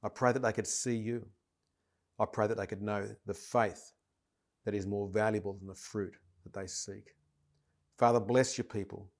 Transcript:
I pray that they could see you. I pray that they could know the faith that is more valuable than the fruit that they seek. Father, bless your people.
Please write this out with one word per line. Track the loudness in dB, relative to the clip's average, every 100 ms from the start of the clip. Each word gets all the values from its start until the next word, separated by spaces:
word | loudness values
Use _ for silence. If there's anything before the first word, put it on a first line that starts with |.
I | -6
pray | 2 2
that | 4
they | 2
could | 0 -2
see | -2 -2 -2
you. | -2 -6 -8 _ _ _ _ _ _ _ _ _
I | -2
pray | 2 0
that | 2
they | -4
could | -4
know | -2 -2 -4 -10 -8
the |
faith | -8 0 2 2 0 -18 _ _ _ _ _ _ _ -4
that |
is | -2 -2
more | -2 -2
valuable | 2 2 2 -2
than | -8 -12
the |
fruit | -14 -8 -6 -6 -8 _ _
that | -14
they | -10 -10
seek. | -10 -10 -12 -16 _ _ _ _ _ _ _ _ _
Father, | 6 6
bless | 4 4 4 0
your | -4
people. | -4 -6 -10 -16 _